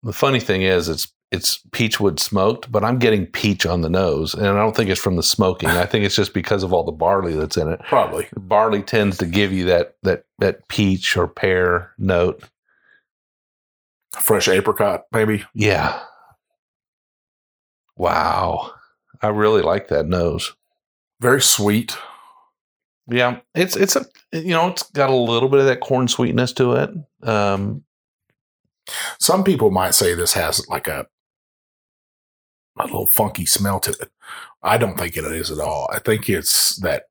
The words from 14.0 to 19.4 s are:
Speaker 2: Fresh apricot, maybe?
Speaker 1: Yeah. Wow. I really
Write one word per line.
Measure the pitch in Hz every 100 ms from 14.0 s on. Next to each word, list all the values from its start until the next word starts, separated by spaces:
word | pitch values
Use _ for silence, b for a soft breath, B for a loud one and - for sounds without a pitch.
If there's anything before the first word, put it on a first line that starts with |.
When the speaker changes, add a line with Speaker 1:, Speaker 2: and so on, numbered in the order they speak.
| _
Speaker 2:
Fresh | - - 107 95
apricot, | 95 98 104 104 90 -
maybe? | 113 107 107 -
Speaker 1:
Yeah. | - 107 90 73 B B B B _ _ _ _ _ _ _ _ _ _ _ _ _ _ _ _ _
Wow. | 87 82 80 - 90 82 B B B B _ _
I | 107
really | 104